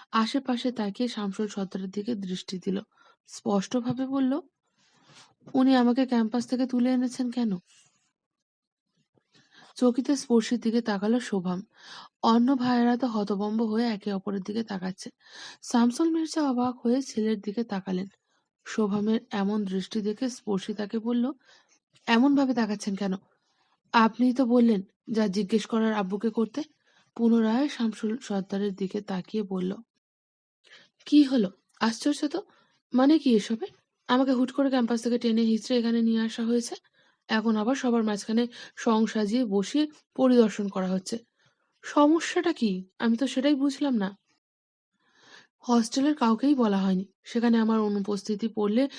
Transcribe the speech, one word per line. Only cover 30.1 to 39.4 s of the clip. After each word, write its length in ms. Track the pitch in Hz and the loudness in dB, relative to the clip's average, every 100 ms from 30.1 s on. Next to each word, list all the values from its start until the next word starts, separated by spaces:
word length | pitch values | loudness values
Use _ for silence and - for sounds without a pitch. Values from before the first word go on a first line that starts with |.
| _ _ _ _ _ _ - _ _ - | _ _ _ _ _ _ -20 _ _ 2
"কি 180 | 294 | 6
হলো? 280 | 269 262 190 - _ - | 6 4 0 -4 _ -4
আশ্চর্য 480 | 220 226 294 294 294 | -2 0 -2 -2 -2
তো। 160 | 339 - _ _ _ _ | -4 -10 _ _ _ _
মানে 260 | 247 269 311 | 2 4 4
কি 160 | 277 220 | 4 2
এসবে? 300 | - 226 392 - _ _ - | 2 -4 -6 -12 _ _ -2
আমাকে 240 | 247 269 | 0 2
হুট 200 | 247 254 | 2 0
করে 180 | - 277 | 0 0
ক্যাম্পাস 340 | 254 233 233 | 2 0 -2
থেকে 160 | 240 233 | -2 -2
টেনে 220 | 233 226 | 0 2
হিঁচড়ে 380 | 226 220 - 254 | 2 0 0 0
এখানে 220 | 233 233 | 0 0
নিয়ে 200 | 226 226 | 2 0
আসা 240 | 226 233 226 | -2 -4 -2
হয়েছে, 300 | 240 233 370 _ _ _ _ - | -2 -2 -10 _ _ _ _ -4
এখন 280 | 220 214 214 | -2 0 0
আবার 200 | 214 269 | 0 0
সবার 280 | 254 233 | 0 0
মাঝখানে 440 | 214 202 - 220 240 - - - | 0 -2 -2 -2 -2 -4 -20 -6
সং 320 | 254 220 220 | 0 2 2
সাজিয়ে 380 | 220 208 233 | 0 0 0